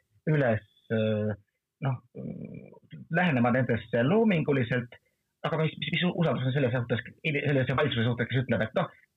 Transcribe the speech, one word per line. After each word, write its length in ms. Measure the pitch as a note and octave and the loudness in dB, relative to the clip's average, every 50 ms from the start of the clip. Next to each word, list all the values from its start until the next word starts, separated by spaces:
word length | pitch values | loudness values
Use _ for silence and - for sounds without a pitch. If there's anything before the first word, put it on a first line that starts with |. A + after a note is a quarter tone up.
| _ _ _ _ - E3 | _ _ _ _ -2 0
üles, 360 | D#3 D3 C3+ A#2+ A2 G#2+ - _ _ _ _ - A#2 A2 A2 A2 A2 G#2+ G#2+ G#2+ G#2 - _ _ _ _ _ _ _ - D3 | 2 2 4 2 2 0 -2 _ _ _ _ -2 0 0 2 2 0 0 0 -2 -4 -6 _ _ _ _ _ _ _ -6 -4
noh, 180 | C3+ B2 - - _ - - - - - - - - - - - - - - _ - - - - - E3 | -4 -4 -4 -8 _ -16 -12 -12 -10 -10 -12 -12 -14 -14 -16 -18 -18 -20 -20 _ -20 -20 -18 -10 -4 -2
lähenema 380 | F3 F3+ F3 C3+ A#2+ A#2 B2 A#2 | 0 2 2 2 2 2 4 4
nendesse 480 | C3 B2+ - A#2 G#2 - - - A#2 A#2+ C#3+ | 2 2 2 0 -2 -2 -2 0 0 2 4
loominguliselt. 920 | F#3+ A3 A#3 A3 F#3 D#3+ C#3 D3 C#3 C3+ A#2+ - C3 B2 A#2 - - - _ _ _ _ _ _ _ _ - | 4 4 4 4 4 2 2 2 0 0 0 0 -2 -4 -4 -6 -14 -20 _ _ _ _ _ _ _ _ -6
Aga 160 | D3+ D#3+ D3+ | -4 -2 0
mis, 140 | D#3+ D3+ - - | 0 -2 -2 -4
mis, 120 | - - | -8 -4
mis 120 | - D3 E3+ F3+ | -2 0 0 0
usaldus 400 | - F3 E3 D#3 C3 B2+ B2+ C3 | 0 2 0 0 0 0 0 0
on 80 | B2+ | 0
selle 160 | D3 C#3 A#2 | 2 0 0
suhtes, 300 | A#2+ C3 A#2 - C3 A#2 - - - _ - | 0 -2 -2 -2 -2 -4 -4 -8 -14 _ -6
sellise 520 | D#3+ C#3+ C#3+ - - D3 C3 B2+ C3 C#3 | -4 -2 -2 0 0 2 2 2 0 0
valitsuse 300 | D3+ D3+ B2+ - A#2+ A2 B2 | 0 0 0 0 0 0 0
suhtes, 220 | A#2 A#2+ A#2 - | 0 -2 -2 -2
kes 140 | A#2+ C3+ B2+ | -2 -2 0
ütleb, 160 | - A#2 G2 A2+ | 0 0 -2 -2
et 140 | - - - | -2 0 -2
noh, 120 | - - - _ _ _ _ | -2 -2 -6 _ _ _ _